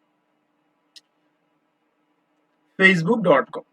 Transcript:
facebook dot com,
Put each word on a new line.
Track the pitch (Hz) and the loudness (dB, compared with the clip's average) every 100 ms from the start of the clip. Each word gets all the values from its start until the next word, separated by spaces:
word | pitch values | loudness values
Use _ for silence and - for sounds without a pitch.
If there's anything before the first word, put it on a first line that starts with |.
| _ _ _ _ _ _ _ _ _ _ _ _ _ _ _ _ _ _ _ _ _ _ _ _ _ _ _ - | _ _ _ _ _ _ _ _ _ _ _ _ _ _ _ _ _ _ _ _ _ _ _ _ _ _ _ 0
facebook | 196 180 165 233 | 2 2 -2 -2
dot | 165 139 - | 0 0 -2
com, | - - | -12 -20